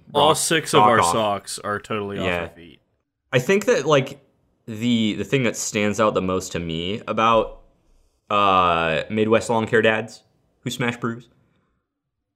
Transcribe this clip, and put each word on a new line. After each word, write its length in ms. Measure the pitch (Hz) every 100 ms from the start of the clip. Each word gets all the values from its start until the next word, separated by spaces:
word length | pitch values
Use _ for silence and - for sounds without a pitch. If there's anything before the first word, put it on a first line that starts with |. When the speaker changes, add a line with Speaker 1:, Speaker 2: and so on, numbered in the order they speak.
| -
Speaker 1:
all 160 | 147 147
Speaker 2:
rock 80 | 151
Speaker 1:
six 360 | - 160 -
of 80 | 151
our 160 | 117 113
Speaker 2:
sock 60 | 87
off. 60 |
Speaker 1:
socks 460 | 113 107 101 - -
are 200 | 101 104
totally 380 | - 110 101 98
off 60 | 92
Speaker 2:
Yeah. 160 | 87
Speaker 1:
our 60 | 80
feet. 300 | 82 85 - _ _ _ _ _
Speaker 2:
I 60 | 131
think 260 | 131 202 208
that, 200 | 196 139
like, 340 | 143 135 - _ _ _ _ -
the, 500 | 107 120 117 107 95
the 80 | 98
thing 180 | 139
that 140 | 117 -
stands 420 | - 110 104 101
out 140 | 107
the 80 | 98
most 300 | 92 92 -
to 60 | 90
me 420 | 85 80 87 113 -
about, 540 | 113 113 113 - - _ _ _ _ _ _ -
uh, 760 | 104 101 92 90 85 82 80 -
Midwest 400 | 110 107 110 -
Lawn 180 | 113 110
Care 140 | 117
Dads 400 | 110 110 - - _ _ _ _
Who 80 | 123
Smash 260 | - 120 117
Brews, 320 | 120 117 - _ _ _ _ _ _ _ _ _ _